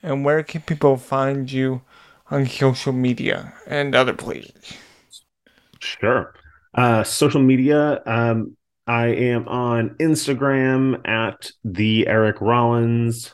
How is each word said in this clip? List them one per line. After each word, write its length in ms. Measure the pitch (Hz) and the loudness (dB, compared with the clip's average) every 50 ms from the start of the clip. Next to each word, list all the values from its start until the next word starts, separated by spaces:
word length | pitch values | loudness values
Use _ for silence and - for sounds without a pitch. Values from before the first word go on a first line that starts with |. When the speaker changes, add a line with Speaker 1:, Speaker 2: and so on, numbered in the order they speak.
| - | -6
Speaker 1:
And 220 | 175 139 139 139 | -6 -6 -2 0
where 180 | 143 151 156 156 | 0 0 0 -2
can 180 | - - 165 | -4 -10 -12
people 360 | 151 - 165 147 - 143 135 131 | -6 -6 -6 2 4 2 2 2
find 520 | 131 - - 135 135 135 139 139 135 127 | -2 -4 -2 -2 0 0 -2 -4 -6 -6
you 300 | 135 131 131 131 131 127 127 _ _ - - _ _ _ _ _ | -4 -2 -2 -2 -2 -4 -8 _ _ -20 -20 _ _ _ _ _
on 160 | - 143 135 | -2 -2 -2
social 460 | 123 - - 139 135 127 127 - 139 131 | -2 -2 2 2 2 2 2 -4 -4 -2
media 640 | 127 127 127 123 117 123 - - - - - - - - | 0 0 0 0 -2 -2 -4 -4 -4 -6 -14 -18 -20 -14
and 280 | - 143 147 143 139 131 | -8 -6 -4 -4 0 2
other 180 | 127 131 123 - | 2 2 2 -2
places? 640 | - - 120 - - - - - _ _ - - - - - _ _ _ _ - - _ _ _ _ _ _ _ _ _ _ _ _ | -6 -8 -10 -12 -12 -12 -18 -20 _ _ -20 -20 -20 -20 -20 _ _ _ _ -20 -20 _ _ _ _ _ _ _ _ _ _ _ _
Speaker 2:
Sure. 560 | - - - - - 107 123 117 - - - _ _ - _ _ _ _ _ | -12 -12 -8 -2 0 0 0 0 -2 -6 -14 _ _ -20 _ _ _ _ _
Uh, 280 | 120 123 123 117 110 101 | 2 2 4 4 2 0
social 360 | - - - 156 147 - 147 | -2 0 2 2 2 4 4
media, 600 | 135 131 131 127 131 139 147 151 147 151 147 - - | 4 6 6 4 4 4 4 4 4 2 0 -2 -4
um, 520 | 113 113 117 117 117 113 113 107 - - _ _ _ _ _ _ | -2 -2 0 2 2 0 0 -4 -6 -12 _ _ _ _ _ _
I 200 | - 120 117 117 | -4 -2 0 2
am 420 | 117 117 - 123 123 120 117 117 - | 0 0 0 0 0 0 -2 -4 -4
on 480 | - 123 123 120 120 117 113 110 - - | -6 -4 -2 -2 0 0 -2 -4 -4 -2
Instagram 1080 | 156 165 156 156 - - 139 120 135 139 135 135 131 131 131 131 135 135 127 - - - | 0 0 0 0 0 -4 -2 -2 0 0 0 2 2 2 2 2 0 0 0 -2 -4 -4
at 420 | 110 113 113 104 92 - - - - _ _ | -2 -2 -2 -4 -6 -8 -16 -20 -20 _ _
the 420 | 113 92 92 107 110 110 110 107 | -10 -2 0 0 2 2 2 2
Eric 340 | - - 113 110 107 104 - | 2 2 2 2 2 0 0
Rollins, 920 | 98 104 117 120 120 117 117 117 117 117 117 117 117 117 113 117 - - | 0 2 2 2 2 2 2 2 0 0 0 0 0 -2 -4 -6 -10 -16